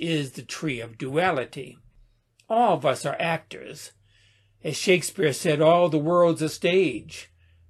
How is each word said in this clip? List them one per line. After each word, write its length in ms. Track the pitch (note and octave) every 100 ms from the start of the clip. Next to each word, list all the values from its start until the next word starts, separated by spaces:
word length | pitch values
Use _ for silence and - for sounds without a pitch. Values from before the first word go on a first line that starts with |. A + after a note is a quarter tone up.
is 320 | E3 D#3 C3+
the 100 | -
tree 380 | A#2+ - D#3+ A#2+
of 180 | A2+ A2+
duality. 800 | C3+ D3 F#3 D3 A#2 C#3+ B2+ - _ _ _ _ _ _ -
All 260 | A3+ A#3
of 100 | D#3
us 220 | C#3 B2 D3+
are 100 | -
actors. 720 | E3 D#3+ - - - D3+ - _ _ _ _ _ _ _
As 120 | D#3 C3+
Shakespeare 560 | G#3 F3+ - - D3+
said, 280 | B2 E3+ D3
"All 280 | D#3+ F3 F3
the 100 | D3+
world's 440 | D3+ F3 E3+ D#3+
a 60 | D3+
stage, 840 | - F3 F#3+ D#3+ A2 - - - _ _ _